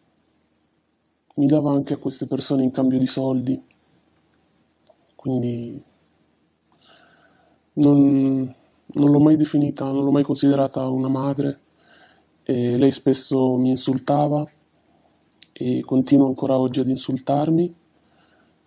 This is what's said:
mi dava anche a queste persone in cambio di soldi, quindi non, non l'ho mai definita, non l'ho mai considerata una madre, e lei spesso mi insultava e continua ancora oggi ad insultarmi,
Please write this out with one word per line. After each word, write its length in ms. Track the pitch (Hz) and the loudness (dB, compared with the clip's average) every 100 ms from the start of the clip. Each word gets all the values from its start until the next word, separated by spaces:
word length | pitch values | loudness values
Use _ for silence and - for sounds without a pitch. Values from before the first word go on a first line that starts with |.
| _ _ _ _ _ _ _ _ _ _ _ _ _ | _ _ _ _ _ _ _ _ _ _ _ _ _
mi 120 | - 139 | -2 0
dava 260 | 151 143 | 2 2
anche 220 | 139 135 | 0 -2
a 40 | 143 | -6
queste 280 | 131 135 127 | -8 -8 -6
persone 360 | 131 - 139 | -6 -2 -2
in 80 | 127 | -2
cambio 280 | 135 131 131 | 0 0 0
di 80 | 131 | -2
soldi, 540 | - 131 131 123 135 - _ _ _ _ _ _ _ _ _ _ _ _ _ _ | -2 -4 -2 -4 -6 -8 _ _ _ _ _ _ _ _ _ _ _ _ _ _
quindi 680 | _ 135 127 120 117 120 135 - _ _ _ _ _ _ _ _ _ _ _ _ _ _ _ _ _ _ | _ -6 -4 -4 -6 -10 -14 -20 _ _ _ _ _ _ _ _ _ _ _ _ _ _ _ _ _ _
non, 800 | - 143 143 139 139 135 135 131 - _ _ - | 2 4 6 6 4 2 -2 -4 -10 _ _ -8
non 240 | 147 143 | 0 4
l'ho 100 | 143 | 6
mai 160 | 151 151 | 6 4
definita, 480 | 151 151 143 - 135 | 2 0 -2 -4 -6
non 180 | 139 | -2
l'ho 80 | 139 | 0
mai 100 | 143 | 2
considerata 640 | 143 139 143 139 135 - 131 | 0 0 2 2 0 -2 -4
una 200 | 131 131 | -2 -2
madre, 520 | 135 135 139 139 139 _ _ _ _ _ _ _ _ | -2 -2 -2 -4 -6 _ _ _ _ _ _ _ _
e 360 | - 131 120 123 | -4 -2 0 2
lei 140 | 139 | 2
spesso 640 | 131 - 131 - 135 131 127 | 2 0 0 0 0 0 2
mi 140 | 127 | 0
insultava 760 | 131 - 131 - 143 147 147 151 _ _ _ _ _ _ _ _ _ - | 0 -2 -2 0 0 0 -2 -6 _ _ _ _ _ _ _ _ _ -20
e 280 | - 127 127 | -8 -4 -4
continua 420 | 120 131 127 143 135 | -2 -2 2 4 4
ancora 320 | 127 120 131 | 0 -2 0
oggi 220 | 131 131 | -2 -2
ad 80 | 127 | -2
insultarmi, 840 | 127 - 127 - 143 151 165 175 - _ _ _ _ _ _ _ _ | -4 -4 -6 -2 -2 0 0 0 -6 _ _ _ _ _ _ _ _